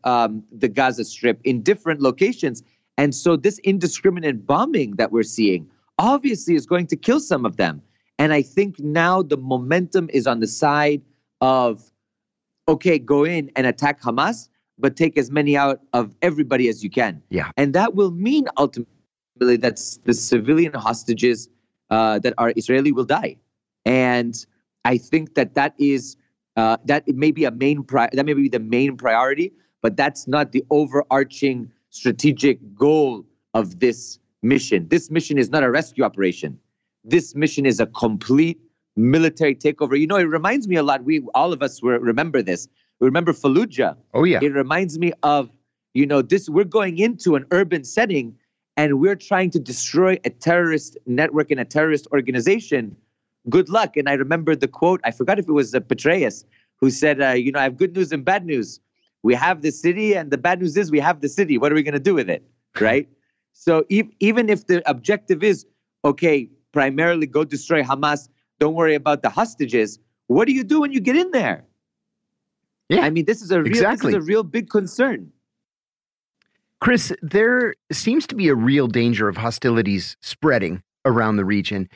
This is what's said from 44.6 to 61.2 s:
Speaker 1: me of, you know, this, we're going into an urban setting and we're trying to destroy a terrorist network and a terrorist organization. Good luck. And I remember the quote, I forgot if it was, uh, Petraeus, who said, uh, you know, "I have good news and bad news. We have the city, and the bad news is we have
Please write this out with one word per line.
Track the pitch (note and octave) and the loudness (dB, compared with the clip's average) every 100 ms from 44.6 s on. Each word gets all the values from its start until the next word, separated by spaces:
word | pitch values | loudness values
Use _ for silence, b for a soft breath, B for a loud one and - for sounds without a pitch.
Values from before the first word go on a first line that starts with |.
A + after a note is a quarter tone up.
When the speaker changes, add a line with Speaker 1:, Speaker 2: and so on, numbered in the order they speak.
| C3 D#3+ F#3+ D#3 | -2 -2 -2 -2
Speaker 1:
me | F3 - | -4 0
of, | D3+ D3 A#2+ _ _ _ _ | 0 0 -2 _ _ _ _
you | B2+ C#3 | 0 2
know, | C#3+ | 2
this, | B2+ G3 G3 | 2 0 2
we're | D#3 F#3+ A3 | 0 2 0
going | F#3+ E3+ | -2 0
into | A3 A3 F#3 D3 | -2 0 0 0
an | C3+ | 2
urban | F3+ F3+ E3 | 0 2 -2
setting | B2+ - A3+ D#3 A#2 - _ _ _ - | -4 -2 0 -2 -4 -14 _ _ _ -2
and | D3+ C#3 | 0 2
we're | F3+ G3 | 2 0
trying | - F#3+ F#3 | -2 0 0
to | E3 | -2
destroy | B2+ B2 - D3+ F#3 F#3 B2 | -4 -8 -2 2 2 2 -4
a | |
terrorist | - D#3+ F3 E3+ D#3 - - - | -4 0 2 2 -2 -4 -16 -6
network | B2 D#3 D3 D3 | -2 0 0 0
and | C3+ | -2
a | A#2+ | -2
terrorist | D3+ D#3+ D3 - | 0 0 0 0
organization. | C#3+ A#2+ B2+ A2+ A3 - C#3+ G#2+ - _ _ _ _ A#2+ | -2 0 -2 0 -2 0 -4 -4 -14 _ _ _ _ 0
Good | D#3+ F3 | 0 2
luck. | G#3+ G#3 D3+ | 0 0 -2
And | C#3 | -2
I | |
remember | C#3 C3+ E3 D#3 D#3 | -2 -2 -2 0 0
the | C3 | -2
quote, | - E3 F#3 | 0 0 2
I | A#2 | -2
forgot | - B2+ G3+ | -4 -2 0
if | D#3 | 0
it | |
was, | D3 A#2 A#2+ | 0 0 -2
uh, | |
Petraeus, | - - - F3+ B2 - _ _ _ _ | -2 -2 0 0 0 -4 _ _ _ _
who | C3+ | 0
said, | B2 D3+ C#3 | 2 0 2
uh, | C3+ | 2
you | B2 B2 | 4 2
know, | C#3 | 2
"I | |
have | C3+ B2+ | -2 0
good | F3+ F3+ | -2 0
news | E3+ | -2
and | D#3 C3+ | -2 0
bad | G3 E3+ | -2 -2
news. | C#3 G2+ - _ _ _ _ | -4 -4 -12 _ _ _ _
We | A2+ A#2+ | 0 2
have | D#3+ E3+ | 2 0
the | D3 | -4
city, | - E3+ F3+ G#3+ F#3+ | -2 -2 0 0 0
and | D3+ | -2
the | C#3 | -2
bad | F3 F3+ | 0 0
news | F3+ D#3+ | -2 -2
is | F3+ | 0
we | D3+ | 0
have | D#3+ D#3 | 0 -2